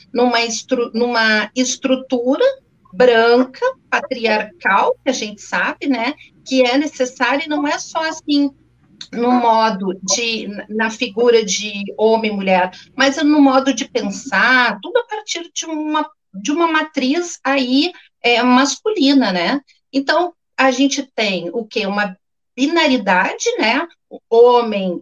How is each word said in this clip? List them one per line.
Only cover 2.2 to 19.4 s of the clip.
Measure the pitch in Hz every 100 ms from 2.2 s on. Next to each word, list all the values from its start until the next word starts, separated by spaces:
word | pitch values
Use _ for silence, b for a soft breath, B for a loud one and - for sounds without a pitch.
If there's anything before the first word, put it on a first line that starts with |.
| 247 302 523 523 _ _ _
branca, | 185 247 226 233 240 254 - 523 - _
patriarcal, | 240 - 262 220 214 208 - 202 202 - -
que | 285
a |
gente | - 214 208
sabe, | - 180 214 302 285
né, | 240 240 302 B _
que | - 262
é | 247 269
necessária | 302 - 247 - 240 269
e | 320
não | 294 285
é | 359
só, | - 339 320
assim, | 320 - 285 285 - _ _ _ - -
no | 226 240
modo | 247 233 226 220 190 190 -
de, | 190 240 233 226 202 202 -
na | 214 226
figura | - 247 196 240 226
de | 196 185 214 202 196 -
homem | 220 226 214
e |
mulher, | 202 190 185 180 B B
mas | - 277 285
no | 294 302
modo | 277 262 262
de | -
pensar, | - 233 202 196 - 190 226 254 240 202
tudo | 302 480
a |
partir | 480 427 427 339 339
de | -
uma, | 330 311 302 302 302 _ _
de | 190 240
uma | 311 330
matriz | 311 311 269 254 330 349 -
aí, | 269 277 247 269 349 B B _
é, | 240 233
masculina, | 247 247 277 - 440 427 277 277 214
né? | 180